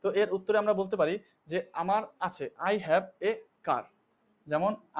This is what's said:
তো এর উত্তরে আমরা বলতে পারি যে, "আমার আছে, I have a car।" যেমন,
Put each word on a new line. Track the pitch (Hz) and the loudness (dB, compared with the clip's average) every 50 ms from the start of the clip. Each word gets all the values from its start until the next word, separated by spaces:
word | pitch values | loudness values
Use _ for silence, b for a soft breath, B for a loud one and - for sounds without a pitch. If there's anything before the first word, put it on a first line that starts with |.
| - | -2
তো | 196 | 0
এর | - 196 208 190 | 2 2 2 2
উত্তরে | 185 190 185 - 214 214 | 0 -4 0 2 2 2
আমরা | 208 214 208 | 4 4 2
বলতে | 190 196 190 202 | 2 0 -2 2
পারি | 190 160 156 185 208 b b b b _ 151 | 2 2 2 2 -4 b b b b _ -4
যে, | 160 185 170 - - | -4 -4 -4 -4 -6
"আমার | 156 170 185 196 214 214 - _ _ | -4 -2 0 0 0 0 -4 _ _
আছে, | - 180 - - 143 - _ _ | -6 -6 -6 -6 -10 -10 _ _
I | 160 185 208 208 | -2 -2 -2 -2
have | 185 156 156 185 190 190 _ _ | 0 2 2 2 2 -2 _ _
a | - 202 226 220 - _ _ _ _ | -2 -2 -2 -2 -8 _ _ _ _
car।" | 165 139 120 101 - _ _ _ _ _ _ _ _ _ _ _ | -2 -2 -2 -2 -8 _ _ _ _ _ _ _ _ _ _ _
যেমন, | 147 147 156 175 202 214 - _ _ _ 160 | -2 -2 0 0 0 -2 -4 _ _ _ 2